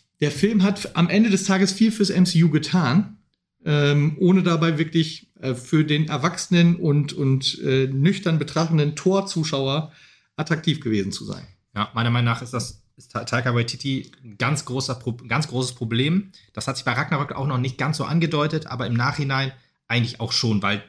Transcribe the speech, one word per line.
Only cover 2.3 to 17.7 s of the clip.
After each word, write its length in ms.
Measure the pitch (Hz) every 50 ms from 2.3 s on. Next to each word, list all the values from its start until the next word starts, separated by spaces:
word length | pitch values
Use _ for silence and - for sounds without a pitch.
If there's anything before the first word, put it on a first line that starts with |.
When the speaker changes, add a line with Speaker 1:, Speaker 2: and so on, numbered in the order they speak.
| - 160 170
Speaker 1:
U 60 | 165
getan, 640 | 143 151 - - - 180 160 120 131 190 208 - - - _ _ _ _ _ _ _ _ -
ähm, 520 | - 147 147 143 143 147 147 143 156 151 -
ohne 240 | 190 175 185 185 175
dabei 340 | 175 170 160 165 165 160 147
wirklich, 540 | 160 156 - 165 156 - - - - _ _ -
äh, 140 | - 131 123
für 280 | 120 - - - 156
den 260 | 156 151 151 147 156 151
erwachsenen 680 | 151 131 131 180 - - - - 180 175 170 170 170
und, 360 | 170 170 156 143 147 143 143
und, 460 | - - 143 135 135 135 135 - - -
äh, 300 | - 139 131 135 135 131
nüchtern 500 | 135 135 139 180 196 190 - 170 165 156
betrachtenden 560 | 147 - - 156 165 156 165 151 147 143 147
Tor-Zuschauer 960 | - - 185 190 196 196 196 - 165 151 - - 135 135 135 139 156 156 - - _ - _ _ _ _ _ -
attraktiv 420 | - 156 - 165 156 - 165 143 -
gewesen 320 | - 113 110 101 95 98
zu 140 | - - -
sein. 200 | 101 98 92 - - - _ _ _ -
Speaker 2:
Ja, 160 | 104 107 -
meiner 180 | - 113 117 120
Meinung 160 | 117 123 120
nach 140 | 120 117 113
ist 120 | 127 117
das, 320 | - 120 104 - - - _ _ _
ist 160 | _ - _
Ta-, 120 | - 104 -
Taika 300 | - - 120 120 127 117
Waititi 560 | 120 117 120 - - - 139 135 127 - - - _ -
ein 140 | 117 101 -
ganz 260 | 120 127 151 147 -
großer 300 | - 123 135 131 - 127
Pro-, 240 | - - 123 117 - - 117
ganz 200 | 113 143 151 -
großes 260 | 120 127 127 123 -
Problem. 560 | - 123 110 117 117 131 151 170 196 202 - - - _ _ -
Das 120 | 107 -
hat 100 | - 135
sich 80 | - -
bei 60 | 131
Ragnarök 400 | 120 123 - - 165 139 143 139
auch 140 | - - 131
noch 120 | 147 135 123
nicht 180 | 123 127